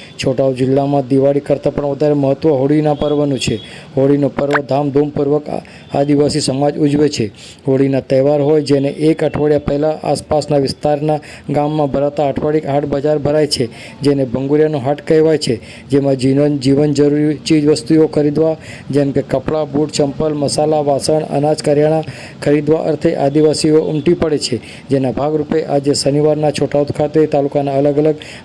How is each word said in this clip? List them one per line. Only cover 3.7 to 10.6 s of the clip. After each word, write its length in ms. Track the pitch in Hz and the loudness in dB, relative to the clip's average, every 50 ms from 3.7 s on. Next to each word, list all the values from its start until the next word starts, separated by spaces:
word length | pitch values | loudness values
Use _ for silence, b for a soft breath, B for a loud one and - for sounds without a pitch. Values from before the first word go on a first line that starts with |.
| B B B B B | B B B B B
હોળીનો 300 | 135 135 139 143 143 143 | 0 2 4 4 2 2
પર્વ 340 | 131 - - 143 143 143 143 | 0 0 -2 -2 0 -2 -2
ધામધૂમપૂર્વક 880 | 139 - 131 139 147 143 127 143 151 147 143 151 147 139 147 151 147 - | -2 0 0 0 0 2 2 0 0 0 -2 -2 0 0 0 -2 -2 -4
આ-, 120 | - - - B B B B B - | -8 -8 -10 B B B B B -2
આદિવાસી 460 | 139 143 147 147 143 147 135 - 151 | -2 2 2 2 2 2 2 0 -2
સમાજ 380 | 131 - 127 135 143 147 147 | -2 -2 -2 0 0 -2 0
ઉજવે 320 | - 156 143 143 147 151 143 | 0 0 0 2 2 2 0
છે. 220 | - - 113 98 B B B B B B B | 0 -2 -4 -6 B B B B B B B
હોળીના 320 | 139 135 135 139 135 135 131 | 0 2 2 2 2 0 -2
તહેવાર 420 | 123 - 135 131 135 143 147 147 | -2 0 2 2 4 2 2 2
હોય, 200 | 139 143 156 156 | 2 2 2 2
જેને 280 | 143 123 143 139 139 139 | 2 2 0 2 2 -2
એક 340 | - - 151 156 160 - 160 | -2 0 0 0 2 2 -2
અઠવાડિયા 360 | 147 - - 147 151 151 143 | -2 -2 0 0 2 2 0
પહેલાં 480 | 147 - 143 143 151 156 156 - - | 0 -2 -2 0 0 -2 -2 -2 -2
આસપાસના 500 | - 147 131 - - 151 151 143 - 147 | -2 -2 -2 -2 -2 -2 -2 0 0 0
વિસ્તારના 640 | 143 | 0